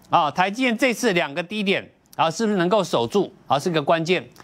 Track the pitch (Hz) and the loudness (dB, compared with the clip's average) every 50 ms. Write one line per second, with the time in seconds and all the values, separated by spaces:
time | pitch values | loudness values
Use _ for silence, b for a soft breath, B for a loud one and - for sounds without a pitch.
0 | - _ - 170 160 143 - - 185 202 196 240 262 254 226 214 285 254 226 - | -6 _ 2 2 2 2 0 0 0 0 0 -2 0 0 0 2 0 0 0 0
1 | 254 226 185 175 165 143 139 165 175 170 208 214 202 196 185 135 98 - _ _ | 0 0 2 2 0 -2 -4 -8 -8 -6 -6 -4 -2 -2 -2 -2 -4 -8 _ _
2 | _ _ - - 147 165 156 - 226 208 214 190 170 175 214 214 180 - - 131 | _ _ -2 0 0 0 0 0 -2 0 0 0 2 2 2 2 0 0 0 -2
3 | 117 117 - 202 180 - - - - - 127 147 147 185 165 156 143 165 170 165 | -2 0 0 0 -2 -2 -6 -16 -4 -2 -2 -2 0 0 -2 -2 0 2 0 0
4 | 165 160 180 160 120 - B B | 2 0 -2 -2 -2 -8 B B